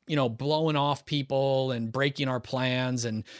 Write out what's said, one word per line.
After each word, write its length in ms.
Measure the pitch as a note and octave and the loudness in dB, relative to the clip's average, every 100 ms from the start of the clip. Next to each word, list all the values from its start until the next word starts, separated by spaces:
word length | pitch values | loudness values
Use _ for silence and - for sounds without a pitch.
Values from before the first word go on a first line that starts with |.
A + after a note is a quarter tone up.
| - | -4
you 100 | D3+ | 0
know, 140 | B2+ | 0
blowing 460 | A2+ C#3 D3+ D#3+ D3 | 0 0 2 2 2
off 280 | C#3+ C#3+ | 2 0
people 680 | - D3+ C3+ C3+ C3+ C3+ C3 | -2 -4 0 0 2 2 0
and 200 | A#2+ A2+ | -2 -2
breaking 360 | B2+ C#3 C#3 C3+ | 0 0 2 0
our 120 | B2+ | -2
plans 640 | - B2+ B2+ B2+ B2+ B2+ | -2 -2 0 2 0 0
and 200 | A#2 A2 A2 - | -2 -4 -6 -12